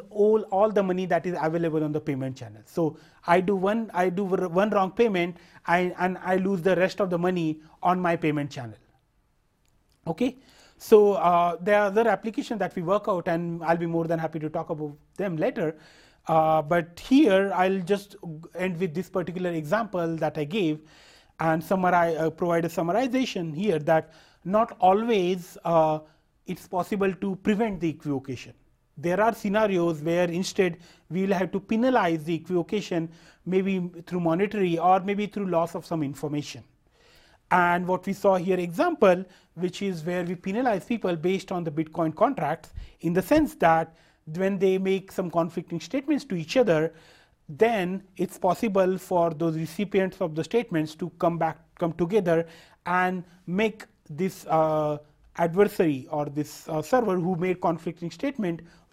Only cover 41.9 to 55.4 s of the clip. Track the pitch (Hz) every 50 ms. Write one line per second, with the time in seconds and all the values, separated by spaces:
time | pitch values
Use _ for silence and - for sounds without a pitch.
41.9 | - - 170 160 156 - 208 247 269 - 165 139 156 165 - - - - - -
42.9 | - _ - 165 175 180 180 - 294 311 311 - - - - 165 160 160 165 165
43.9 | - _ _ _ _ _ - - 156 175 190 190 202 190 190 190 190 190 190 190
44.9 | 190 190 190 190 - - 190 175 156 170 165 170 - - 165 - 170 170 - -
45.9 | - 262 269 - 311 262 - - 196 175 160 151 - 262 240 208 165 156 156 160
46.9 | - - - - - _ _ _ _ _ _ - 156 131 220 233 240 208 180 180
47.9 | 185 190 - - _ - 180 180 - - - 190 175 - - 226 190 196 190 185
48.9 | 185 185 - - 185 175 170 170 165 147 165 165 160 156 165 160 - - 208 -
49.9 | - 202 190 185 190 - 196 170 156 156 160 - - 233 240 233 175 160 156 156
50.9 | - - - 165 - - - 170 170 165 170 160 160 - _ _ _ - 180 165
51.9 | 160 - 180 165 196 220 196 175 165 165 165 165 - - - - _ _ - -
52.9 | 175 180 185 185 185 185 170 - - - - - 170 190 220 220 214 214 - -
53.9 | _ _ _ - 151 143 185 190 - - - - 156 160 160 156 156 156 151 151
54.9 | 151 147 - _ _ _ _ _ - -